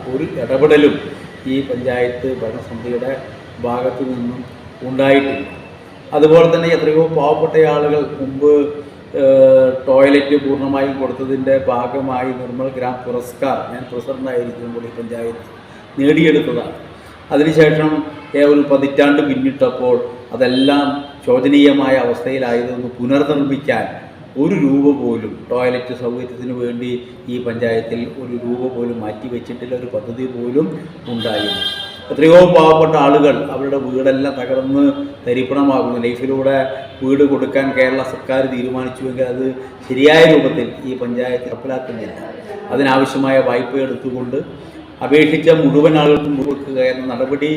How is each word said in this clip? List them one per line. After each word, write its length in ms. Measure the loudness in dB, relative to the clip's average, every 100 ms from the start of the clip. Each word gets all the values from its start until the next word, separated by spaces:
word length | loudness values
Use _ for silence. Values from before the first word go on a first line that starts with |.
| -8
ഒരു 140 | -6 -6 -6
ഇടപെടലും 500 | -2 2 4 6 4 2 -8 -14 -18 -12 -6
ഈ 20 | -4 -4
പഞ്ചായത്ത് 580 | -4 -4 -2 -2 -4 -6 -6
ഭരണസമിതിയുടെ 720 | -8 -8 -12 -12 -8 -6 -6 -8 -12 -18 -20 -8 -6
ഭാഗത്തു 380 | -4 -4 -4 -6
നിന്നും 280 | -6 -6 -8 -12 -18 -20 -14 -8
ഉണ്ടായിട്ടില്ല. 560 | 0 4 4 2 -6 -10 -14 -20 -20 -20 -20 -4 2
അതുപോലെ 300 | 6 8 6
തന്നെ 160 | 4 2 2
എത്രയോ 260 | 2 2 2 2
പാവപ്പെട്ട 380 | 0 0 0 2 2 2
ആളുകൾ 260 | 0 0 -2 -6
മുമ്പ്, 300 | -8 0 4 4 2 -6 -14 -18 -10 0
ഏഹ്, 480 | 4 8 8 8 6 0 2
ടോയ്ലറ്റ് 500 | 4 6 4 2 0 0
പൂർണ്ണമായും 500 | -2 -2 -2 -2 -2
കൊടുത്തതിൻ്റെ 540 | -6 -6 -4 -4 0 0 0
ഭാഗമായി 600 | -2 -2 -4 -4 -4 -4 -6
നിർമ്മൽ 280 | -8 -8 -6 -6
ഗ്രാം 180 | -6 -6 -6
പുരസ്കാർ 540 | -8 -8 -6 -4 -4 -6
ഞാൻ 100 | -12 -10
പ്രസിഡന്റായിരിക്കുമ്പോൾ 920 | -10 -8 -8 -4 -4 -6 -8 -12 -12 -12
ഈ 40 | -12
പഞ്ചായത്ത് 480 | -12 -8 -8 -10 -16 -20 -20 -20 -14 -2
നേടിയെടുത്തതാണ്. 760 | 2 4 4 2 0 -4 -8 -12 -18 -20 -20 -20 -4
അതിനുശേഷം, 580 | 0 2 4 4 4 0 -2 -6 -12 -6 2
ഏഹ്, 120 | 4
ഒരു 100 | 4 4
പതിറ്റാണ്ട് 500 | 2 2 2 4 4 0
പിന്നിട്ടപ്പോൾ 680 | 0 -2 0 -2 0 0 0 -2 -12 -10 -2
അതെല്ലാം 520 | 0 2 2 2 0 -4 -10 -8 0
ശോചനീയമായ 680 | 2 4 6 6 6 2 2 0
അവസ്ഥയിലായതൊന്ന് 840 | -2 -4 -4 -2 -2 -2 -6 -10 -6
പുനർനിർമ്മിക്കാൻ 880 | 0 0 2 0 -2 -2 -2 -2 -4 -10 -16 -20 -10 -2
ഒരു 120 | 0 0
രൂപ 220 | 2 2 2 2
പോലും, 320 | -2 -4 -6 -10 -6
ടോയ്ലറ്റ് 440 | -2 -2 -2 -6 -8
സൗകര്യത്തിന് 520 | -6 -8 -10 -10 -10 -6
വേണ്ടി 280 | -6 -6 -6 -8 -10 -18 -10
ഈ 20 | -8 -6
പഞ്ചായത്തിൽ 540 | -4 -2 -2 -4 -6 -8 -10
ഒരു 120 | -10 -8
രൂപ 180 | -6 -4 -4 -4
പോലും 220 | -6 -6
മാറ്റിവെച്ചിട്ടില്ല, 680 | -8 -10 -10 -10 -10 -12 -8 -8
ഒരു 80 | -8
പദ്ധതി 320 | -8 -8 -8 -8 -6
പോലും 300 | -2 -2 -2 -4 -14 -16 -10
ഉണ്ടായില്ല. 400 | -6 -4 -2 -4 -4 -6 -8 -12 -14 -8
എത്രയോ 280 | 2 8 8 8 8
പാവപ്പെട്ട 400 | 6 6 4 4 4
ആളുകൾ 300 | 4 4 2 -2
അവരുടെ 240 | -4 -2 -4 -2
വീടെല്ലാം 480 | 0 0 0 -2 -4
തകർന്ന് 440 | -4 -2 0 2 2 2 -8 -8 -4
തരിപ്പണമാകുന്നു. 720 | -2 0 0 2 2 0 -2 -2
ലൈഫിലൂടെ 520 | -2 -4 0 0 0 0 -6 -12 -6
വീട് 200 | 0 4 4
കൊടുക്കാൻ 360 | 2 0 -2 0 2
കേരള 240 | 2 2 -4
സർക്കാർ 280 | -8 -4 -2 -2
തീരുമാനിച്ചുവെങ്കിൽ 720 | -4 -6 -6 -8 -8 -8 -4 -4
അത് 120 | -2 -4 -6 -14 -14 -6
ശരിയായ 340 | 2 6 8 8
രൂപത്തിൽ 340 | 6 4 -2 -6 -8 -10
ഈ 20 | -6
പഞ്ചായത്ത് 440 | -6 -4 -2 -4 -6
നടപ്പിലാക്കുന്നില്ല. 680 | -10 -8 -8 -8 -10 -12 -12 -16 -16 -14 -14 -6
അതിനാവശ്യമായ 640 | 0 2 4 2 0 2 2 2
വായ്പ 260 | 0 -2 -4 -4
എടുത്തുകൊണ്ട് 520 | -6 -8 -8 -6 -6 -8 -14 -18 -20 -20 -8 2
അപേക്ഷിച്ച 440 | 4 4 2 4 4
മുഴുവൻ 340 | 4 4 4 4
ആളുകൾക്കും 340 | 4 4 2 -4 -4
കൊടുക്കുക 300 | -6 -6 -2 0
എന്ന 140 | -2 -6
നടപടി 360 | -4 -4 -2 -2